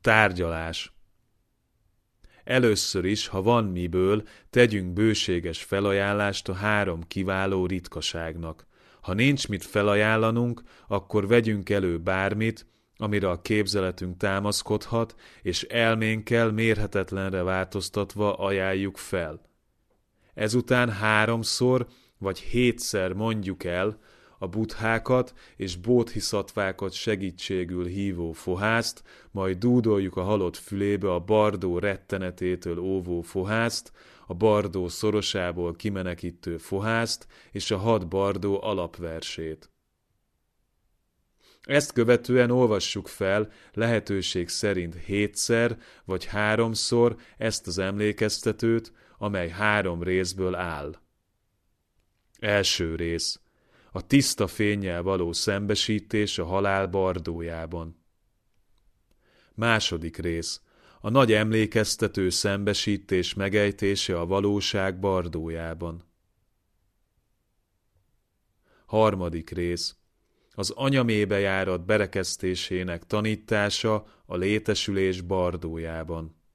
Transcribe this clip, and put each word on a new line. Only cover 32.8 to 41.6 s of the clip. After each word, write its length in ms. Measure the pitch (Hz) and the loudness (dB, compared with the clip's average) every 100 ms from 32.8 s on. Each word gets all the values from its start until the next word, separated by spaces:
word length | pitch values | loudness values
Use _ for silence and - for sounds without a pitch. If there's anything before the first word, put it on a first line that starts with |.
| 92 95 87 87 | -2 -2 -2 -6
fohászt, 720 | 85 95 95 110 117 - - - - - - | -4 -4 -2 0 0 -4 -10 -20 -20 -20 -12
a 60 | |
bardó 540 | 90 107 107 98 95 87 | 2 4 4 2 -4 -6
szorosából 880 | - 107 104 95 98 87 87 87 85 | -2 0 0 -2 -2 -4 -2 -4 -4
kimenekítő 840 | 107 98 90 85 90 85 - 82 | -4 -4 -4 -6 -8 -8 -8 -8
fohászt 720 | - 95 110 113 117 - - - - | -4 -4 0 0 0 -4 -10 -20 -12
és 200 | 104 - | -8 -2
a 60 | 101 | 0
hat 300 | 110 110 90 | 2 0 0
bardó 540 | 95 98 98 101 98 | 0 0 0 -2 -2
alapversét. 1120 | 107 95 85 - 85 82 - - 80 78 - _ _ _ _ _ _ _ _ _ _ _ _ _ _ _ _ _ _ _ | -2 -4 -4 -8 -10 -8 -10 -8 -10 -10 -16 _ _ _ _ _ _ _ _ _ _ _ _ _ _ _ _ _ _ _